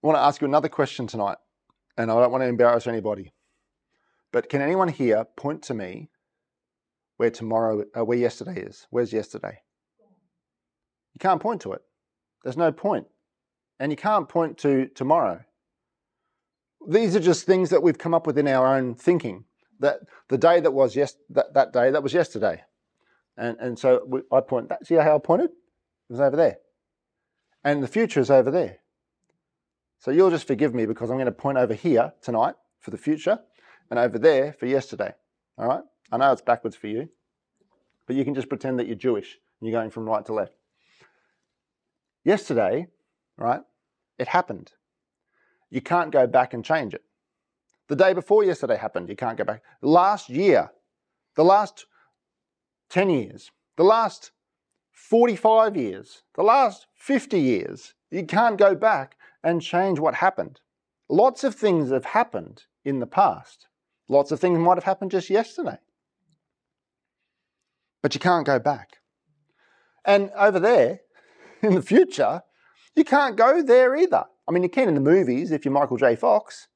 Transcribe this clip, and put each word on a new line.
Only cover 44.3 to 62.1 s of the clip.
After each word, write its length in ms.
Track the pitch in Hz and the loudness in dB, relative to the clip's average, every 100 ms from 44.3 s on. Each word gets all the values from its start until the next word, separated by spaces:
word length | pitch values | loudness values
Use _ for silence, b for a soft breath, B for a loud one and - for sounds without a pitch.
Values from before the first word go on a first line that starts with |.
| 180 - 95 - _ _ _ _ _ _ _ _ _ _ | -2 -2 -12 -16 _ _ _ _ _ _ _ _ _ _
You 100 | 127 | -12
can't 320 | 135 175 160 | -2 -2 0
go 140 | 147 123 | 2 4
back 280 | 131 127 | 2 0
and 100 | 120 | -6
change 300 | - 160 117 | -4 -4 -4
it. 80 | - _ _ _ _ _ _ _ _ _ | -12 _ _ _ _ _ _ _ _ _
The 80 | 147 | 2
day 160 | 185 | 2
before 320 | 175 - 214 | 2 2 2
yesterday 320 | 202 170 127 104 | 2 -2 -4 -4
happened, 320 | 107 95 87 | -4 -8 -10
you 80 | 101 | -8
can't 220 | 120 110 | -8 -6
go 60 | |
back. 180 | 101 110 b b | -6 -8 b b
Last 460 | 147 165 190 208 - | 2 4 4 0 -6
year, 420 | 127 196 127 78 _ _ _ _ _ _ - | -2 2 2 0 _ _ _ _ _ _ 0
the 80 | |
last 420 | 165 196 202 - - _ _ _ _ _ _ _ _ _ _ | 4 4 0 -10 -20 _ _ _ _ _ _ _ _ _ _
ten 220 | 180 196 | -2 0
years, 400 | 151 101 - - _ _ - | 0 -4 -14 -20 _ _ 2
the 80 | |
last 480 | 180 220 220 - - _ _ _ _ _ _ | 4 4 0 -6 -20 _ _ _ _ _ _
forty-five 840 | _ - 226 240 196 220 220 220 196 | _ 0 2 2 2 4 4 4 0
years, 460 | 113 95 - - _ | -6 -8 -16 -20 _
the 80 | - | -2
last 440 | 202 254 247 185 _ | 2 4 2 -2 _
fifty 460 | _ - 269 - 196 | _ -4 -4 0 -2
years, 540 | 135 104 - - - _ _ | 0 0 -4 -12 -20 _ _
you 140 | 170 170 | -10 -2
can't 300 | 185 233 202 | 0 0 4
go 180 | 202 | 4
back 420 | 190 220 185 135 _ b b | 4 0 0 -4 _ b b
and 180 | 156 170 | -2 -2
change 380 | 165 175 196 160 | -2 -2 0 0
what 140 | 156 | -2
happened. 460 | - 190 190 87 135 _ _ _ _ _ | 0 0 0 -10 -12 _ _ _ _ _
Lots 360 | 156 247 247 | 2 2 2
of 100 | 277 | -6
things 360 | 208 214 175 135 | -2 0 0 0
have 140 | 131 | -4
happened 600 | 131 | -2